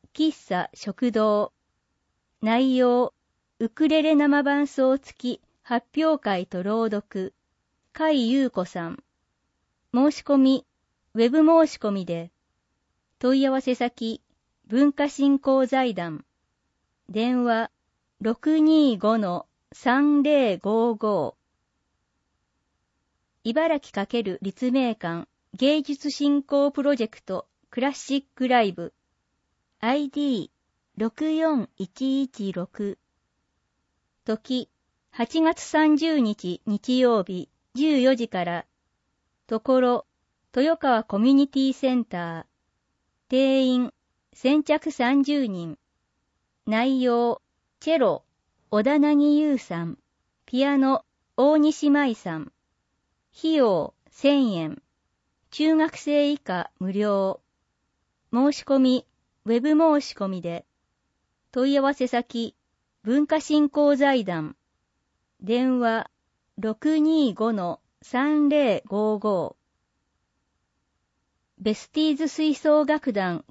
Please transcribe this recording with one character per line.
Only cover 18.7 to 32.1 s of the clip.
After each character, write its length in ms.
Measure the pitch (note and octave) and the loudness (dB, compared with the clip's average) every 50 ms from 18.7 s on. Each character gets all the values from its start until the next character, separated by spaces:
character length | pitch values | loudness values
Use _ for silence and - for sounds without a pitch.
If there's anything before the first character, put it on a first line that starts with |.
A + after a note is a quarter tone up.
| D#4+ D#4 D4 C4+ A3 F3+ | 6 4 4 2 2 0
五 180 | - G#3+ A3+ | 0 0 0
の 300 | A3+ G#3 F3+ F3 - - - _ _ _ _ | 0 0 -2 -4 -6 -8 -12 _ _ _ _
三 500 | - - - A#3 B3 C#4 D4 D4 D4 C#4+ | -20 -4 -2 0 2 4 4 4 4 4
零 360 | C4 D4+ D4 C#4 B3+ G#3+ F3+ F#3 | 4 4 2 2 2 2 0 -2
五 360 | - G3 A3 A3+ A#3 A#3+ A3+ | -2 -2 0 0 0 0 -2
五。 400 | G#3+ A3 G#3+ G3+ E3+ C3+ - - _ _ _ _ _ _ _ _ _ _ _ _ _ _ _ _ _ _ _ _ _ _ _ _ _ _ _ _ _ _ _ _ _ _ _ _ _ _ _ _ _ _ | -2 -2 -2 -2 -2 -2 -4 -8 _ _ _ _ _ _ _ _ _ _ _ _ _ _ _ _ _ _ _ _ _ _ _ _ _ _ _ _ _ _ _ _ _ _ _ _ _ _ _ _ _ _
茨 340 | A3+ A3+ D#4 D#4+ E4 D#4 C#4 | -4 -2 0 0 0 -2 -2
城× 200 | - - - G3+ G3 - - A#3 G#3 G3 F3+ - | -6 -8 -8 -8 -6 -4 -4 -4 -4 -4 -8 -8
立 280 | F#3+ G3 - - B3+ B3+ | -10 -10 -8 -6 -4 -2
命 240 | B3 C4+ C4 A#3+ A3 | 0 0 0 -2 -4
館 340 | - - E3+ E3 E3+ - - _ _ _ _ - | -6 -8 -8 -8 -8 -12 -14 _ _ _ _ -6
芸 280 | - B3+ C#4 D4+ D#4 | -2 0 0 2 0
術 280 | C#4 - C#4+ - - D4 | -2 -4 -8 -8 -8 -8
振 320 | - - C#4+ C#4+ C#4+ C#4+ | -6 -2 0 0 0 0
興 280 | C4+ - C#4+ C#4+ C#4+ C#4+ | -2 -2 0 0 0 0
プ 100 | C#4+ C#4+ | -2 -2
ロ 120 | C4+ C#4+ C#4+ | -2 0 0
ジ 100 | A#3+ A3 | 0 -4
ェ 40 | - | -6
ク 140 | - - | -8 -14
ト 240 | _ - F#3+ - - _ _ _ _ _ | _ -10 -10 -10 -10 _ _ _ _ _
ク 100 | - A#3 | -8 -4
ラ 120 | B3+ C#4+ | -4 -4
シ 240 | C4+ - - - C#4 | -4 -8 -8 -6 -6
ッ 80 | C#4 - _ _ | -6 -6 _ _
ク 140 | - B3+ A#3+ | -6 -2 2
ラ 140 | B3 A#3+ | 2 2
イ 100 | A3 G3 | 2 2
ブ。 200 | F3 F3 E3+ - - _ _ _ _ _ _ _ _ _ _ _ _ _ _ _ _ _ | -2 -6 -12 -14 -16 _ _ _ _ _ _ _ _ _ _ _ _ _ _ _ _ _
ア 140 | G#3+ A#3 C4+ | -4 -2 -2
イ 160 | D4 D4 C4+ | -2 -2 -4
デ 100 | - C#4+ | -6 -4
ィ 220 | D4 C#4 B3 F#3+ - | -4 -2 -2 -4 -6
ー 60 | - _ _ _ _ _ _ _ _ _ | -10 _ _ _ _ _ _ _ _ _
六 340 | F#3+ G#3+ A3+ - - D#4 D#4 | -6 -6 -6 -6 -4 -4 -4
四 360 | D#4 D#4 D#4+ D#4+ D4+ A#3+ - - _ | -2 0 0 0 0 -2 -4 -6 _
一 460 | - F#3+ - _ - C4 C4+ | -12 -12 -12 _ -8 -4 -4